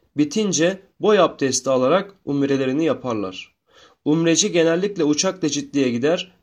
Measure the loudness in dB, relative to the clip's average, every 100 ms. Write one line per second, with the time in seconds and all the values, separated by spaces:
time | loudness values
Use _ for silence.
0 | _ -2 -2 0 -2 0 0 -2 -10 -4
1 | 2 4 4 2 -2 -2 -2 0 2 0
2 | -2 -10 -6 -2 0 0 0 0 0 -2
3 | -4 -6 -6 -10 -18 _ _ _ -20 _
4 | -2 2 2 2 2 2 2 2 -2 -2
5 | 0 0 -2 -2 -4 -4 -4 0 0 0
6 | 0 -2 -4 _